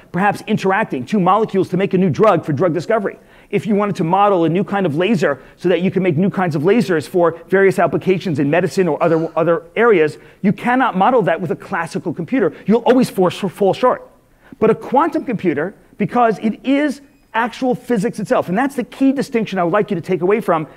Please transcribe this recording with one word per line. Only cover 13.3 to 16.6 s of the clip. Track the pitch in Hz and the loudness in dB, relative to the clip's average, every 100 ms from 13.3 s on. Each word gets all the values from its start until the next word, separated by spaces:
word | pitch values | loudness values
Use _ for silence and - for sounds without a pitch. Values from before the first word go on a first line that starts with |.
| - | 0
fall | 190 - 196 | -8 -2 0
short. | 151 254 - - _ _ _ - - | 2 0 0 -8 _ _ _ -14 -2
But | 220 | 0
a | |
quantum | 220 - 254 330 320 | 0 0 0 0 -2
computer, | - 208 180 143 175 - _ - | -6 -4 -2 -2 -4 -8 _ -6
because | 208 240 233 214 | -4 0 0 0
it | 220 208 | -4 -4